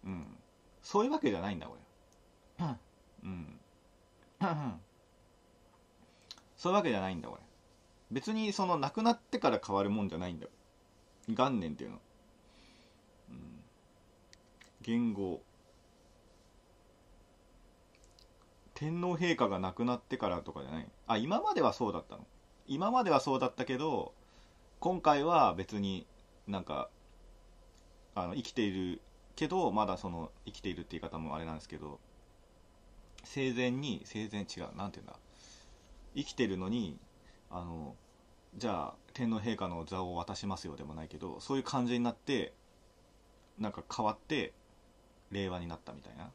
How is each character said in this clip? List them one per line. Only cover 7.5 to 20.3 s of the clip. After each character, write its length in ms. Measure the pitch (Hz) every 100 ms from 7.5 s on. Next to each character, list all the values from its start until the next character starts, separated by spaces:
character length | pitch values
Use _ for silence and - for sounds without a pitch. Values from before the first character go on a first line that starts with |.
| - - - - - -
別 220 | 127 202
に 200 | 220 220
そ 140 | 196 185
の 120 | 165
亡 120 | 139
く 120 | -
な 100 | 226
っ 60 | 233
て 200 | - 247
か 120 | 135
ら 100 | 110
変 100 | -
わ 80 | 98
る 80 | 101
も 120 | 107
ん 60 | 98
じ 60 |
ゃ 40 | 80
な 100 | 90
い 40 |
ん 60 | 82
だ 60 |
よ。 60 | - - - - - - - - -
元 300 | 113 131 120
年 140 | 82
っ 20 |
て 100 | 73
い 20 | 55
う 20 |
の。 100 | 50 - - - - - - - - - - - - -
う 20 |
ん。 320 | 64 - - - - - - - - - - - - - -
元 300 | - 117 117
号。 300 | 98 95 85 - - - - - - - - - - - - - - - - - - - - - - - - - - - - - - - - -
天 260 | - 151 170
皇 120 | 180
陛 220 | 165 175 165
下 120 | 117
が 100 | 95
亡 140 | 92
く 120 | 87
な 120 | 120 123
っ 40 |
て 140 | - -
か 120 |
ら 100 | 104